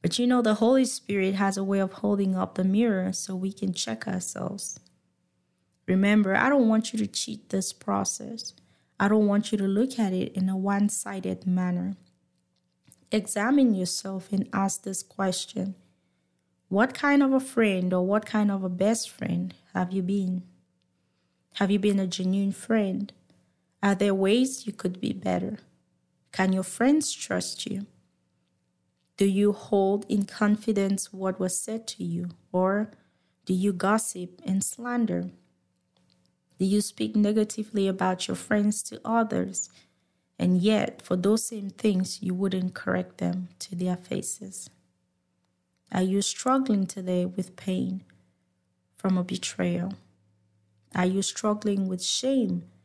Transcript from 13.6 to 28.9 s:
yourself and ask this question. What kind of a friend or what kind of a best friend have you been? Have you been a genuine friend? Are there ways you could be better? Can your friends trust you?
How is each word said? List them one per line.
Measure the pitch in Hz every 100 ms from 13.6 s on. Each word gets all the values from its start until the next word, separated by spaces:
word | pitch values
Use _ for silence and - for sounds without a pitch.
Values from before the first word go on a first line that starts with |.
| 262
yourself | 196 180 - 196 190 190
and | 196 -
ask | 190 196 -
this | - 190
question. | - - 190 185 - - 190 190 _ _ _ _ _ _ _ _ _
What | 190 254
kind | - 285 285
of | 277
a | 269
friend | 262 - 220 190 180
or | 180 180
what | 208
kind | - 220 208
of | 196
a | 190
best | 180 196 226 -
friend | - - 175 185 - _
have | 185 180
you | 190
been? | 180 202 185 180 180 _ _ _ _ _ _ _ _ _ _
Have | - 196
you | 202
been | 208 196
a | 190
genuine | 175 185 190 196
friend? | 196 - 226 196 190 202 - _ _ _ _ _ _
Are | 202 196
there | 202
ways | 190 190 233 262 -
you | -
could | - 185 185
be | -
better? | - 190 180 185 220 _ _ _ _ _ _ _
Can | - 190
your | 185
friends | 185 - 254 302 294
trust | - - 180 - - -
you? | 196 202 _ _ _ _ _ _ _ _ _ _